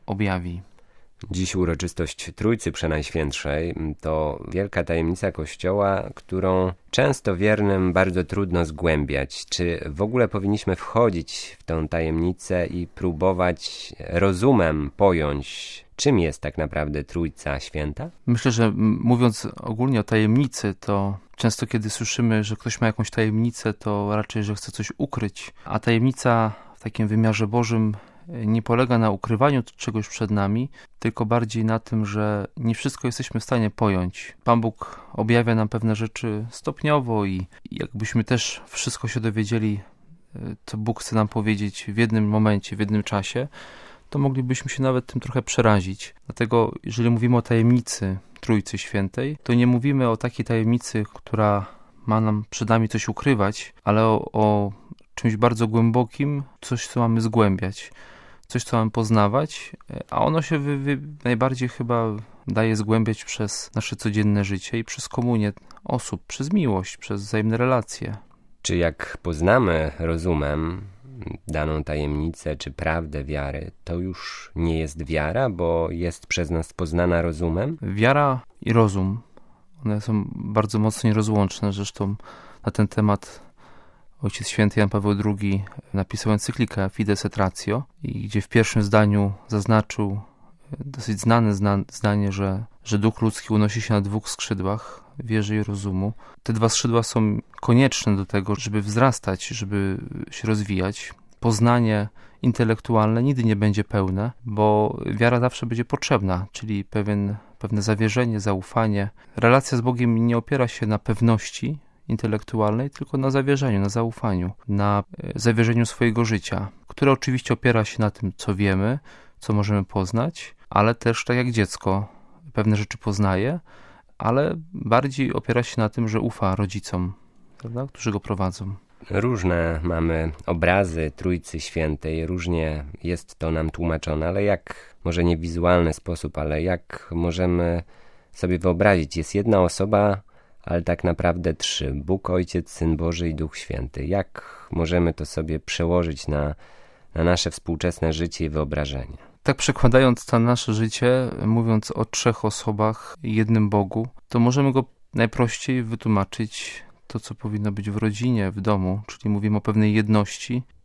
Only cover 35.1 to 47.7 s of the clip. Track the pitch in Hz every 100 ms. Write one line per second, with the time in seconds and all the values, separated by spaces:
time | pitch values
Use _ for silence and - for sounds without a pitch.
35.1 | - 107 117 117 110 107 113 110 107 110
36.1 | - 117 104 117 - - - 151 147 120
37.1 | 110 98 92 92 - - - - 107 110
38.1 | 117 107 120 - - - - - - 113
39.1 | 123 110 107 104 113 107 101 - _ -
40.1 | - _ - - - - 107 107 110 -
41.1 | 110 107 113 107 101 104 - - 104 117
42.1 | 110 104 107 110 101 - 98 104 104 -
43.1 | 101 98 120 143 - - - - - -
44.1 | 147 139 135 127 131 135 - 131 127 -
45.1 | 123 123 127 - - 110 104 92 98 -
46.1 | - - - 113 117 110 - - 110 117
47.1 | 117 120 120 - 117 117